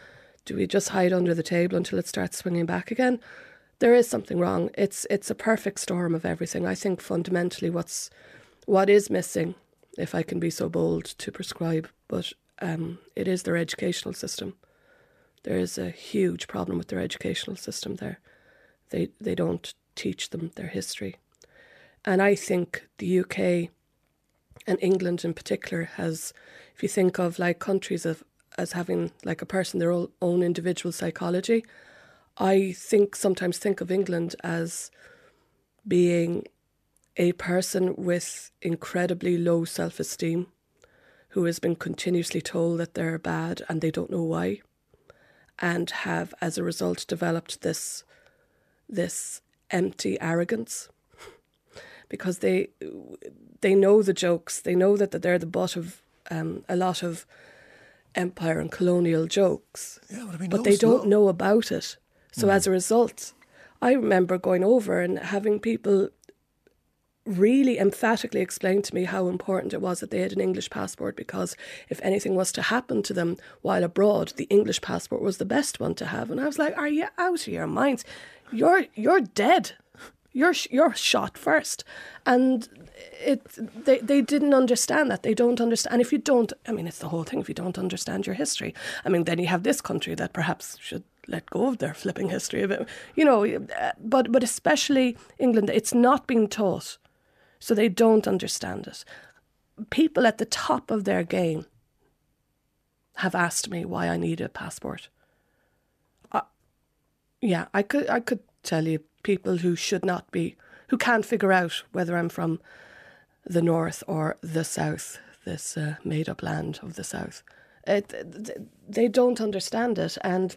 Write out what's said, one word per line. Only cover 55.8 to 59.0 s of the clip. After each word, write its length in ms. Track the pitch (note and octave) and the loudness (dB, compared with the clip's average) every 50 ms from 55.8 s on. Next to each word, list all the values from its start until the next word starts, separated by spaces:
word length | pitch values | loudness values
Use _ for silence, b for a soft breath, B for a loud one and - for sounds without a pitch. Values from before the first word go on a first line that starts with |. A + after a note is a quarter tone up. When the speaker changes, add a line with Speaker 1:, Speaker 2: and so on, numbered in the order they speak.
| E3 F3+ - - _ _ _ _ - - | -8 -10 -12 -18 _ _ _ _ -12 -8
Speaker 1:
um, 320 | E3 D#3+ D#3+ E3 F3 - - - | -6 -4 -4 -4 -6 -8 -6 -4
a 80 | F3+ | -2
lot 260 | F3+ F#3 F#3 E3+ - | 0 0 0 -2 -2
of 220 | F3+ F3 E3 - - _ B B B B B B B B B B B B B B B B - | -4 -6 -6 -8 -14 _ B B B B B B B B B B B B B B B B -4
empire 440 | F3+ F3+ F3+ F3+ - E3+ D#3+ D#3+ D#3+ | -4 -4 -4 -4 -4 -2 0 0 0
and 100 | D#3 D#3+ | -2 -4
colonial 560 | - - F3+ F3+ F3+ F3+ | -2 0 2 4 4 4